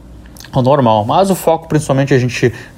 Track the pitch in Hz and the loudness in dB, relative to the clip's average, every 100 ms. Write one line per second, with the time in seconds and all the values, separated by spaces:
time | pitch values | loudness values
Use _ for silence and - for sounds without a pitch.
0 | - - - - - 139 123 147 120 110 | -20 -20 -20 -20 -6 -2 2 2 2 2
1 | 110 156 196 180 - 160 - 151 - 135 | 0 0 0 0 0 -2 0 -2 0 -2
2 | 139 135 123 - 123 - - | 2 0 0 0 -2 -4 -12